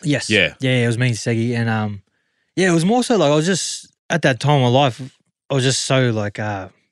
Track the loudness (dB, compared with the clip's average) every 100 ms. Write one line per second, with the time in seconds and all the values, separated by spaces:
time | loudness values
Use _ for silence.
0 | -2 -2 0 2 0 -2 -2 0 0 0
1 | -2 -2 -4 -2 -2 -2 -2 -2 -4 -8
2 | _ _ _ _ _ -2 2 2 2 0
3 | 2 2 4 2 0 -2 -4 -10 -16 _
4 | _ 0 0 0 2 2 4 4 2 -2
5 | -14 _ _ _ _ 0 0 -2 0 0
6 | 2 -2 -6 -6 -6 -6 -10 _ _